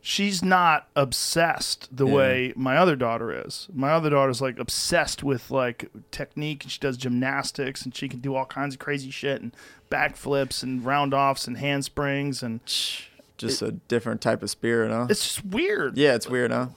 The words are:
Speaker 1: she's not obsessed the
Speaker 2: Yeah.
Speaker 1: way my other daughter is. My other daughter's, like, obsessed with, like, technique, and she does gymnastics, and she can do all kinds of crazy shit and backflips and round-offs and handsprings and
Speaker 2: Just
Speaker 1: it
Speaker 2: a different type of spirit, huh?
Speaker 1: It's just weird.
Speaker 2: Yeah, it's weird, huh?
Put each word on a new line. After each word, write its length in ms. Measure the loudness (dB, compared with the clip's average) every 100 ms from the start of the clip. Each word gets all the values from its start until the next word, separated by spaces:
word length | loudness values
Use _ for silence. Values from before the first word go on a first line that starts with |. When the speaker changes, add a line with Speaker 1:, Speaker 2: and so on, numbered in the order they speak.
Speaker 1:
she's 420 | -4 0 0 2
not 460 | 4 6 6 4 2 0
obsessed 920 | 0 0 0 2 2 2 -2 -6 -8 0
the 100 | 4
Speaker 2:
Yeah. 60 |
Speaker 1:
way 400 | 6 6 4 0 0
my 200 | 2 6
other 180 | 6 4
daughter 360 | 2 0 -2 -4 -6
is. 220 | -10 -10
My 180 | -2 2
other 160 | 4 4
daughter's, 300 | 4 4 2
like, 180 | -2 -4
obsessed 640 | -6 -4 2 2 2 -2
with, 260 | -2 -2 0
like, 400 | 0 0 -2 -12 -14 -16
technique, 520 | -10 -8 -6 -6 -6
and 80 | -8
she 80 | -4
does 180 | -4 -2
gymnastics, 840 | -2 0 0 -2 -4 -4 -6 -6
and 120 | -10 -8
she 120 | -8
can 100 | -6
do 160 | -4 -2
all 100 | -4
kinds 300 | -4 -4 -6
of 40 |
crazy 300 | -4 -4 -4
shit 300 | -6 -4 -4
and 140 | -6 -14 -20 -20 _
backflips 720 | -2 -2 -2 -2 0 0 -4
and 240 | -4 -4 0
round-offs 640 | 2 2 4 2 2 -4
and 100 | -4
handsprings 840 | -2 -2 -2 -4 -2 0 -2 -4
and 160 | -6 -8 -4 -4 -2 -6 -12 _ -20 -8
Speaker 2:
Just 240 | -4 -2
Speaker 1:
it 60 | -4
Speaker 2:
a 40 | -6 _
different 340 | -2 0 -2
type 220 | 0 0
of 60 | -2
spirit, 420 | -4 0 2 2
huh? 160 | 0 -2
Speaker 1:
It's 120 | -2 -4 -6
just 100 | -4
weird. 520 | -2 0 0 -2 4
Speaker 2:
Yeah, 180 | 4 4
it's 120 | 0
weird, 240 | 0 2
huh? 160 | 0 -2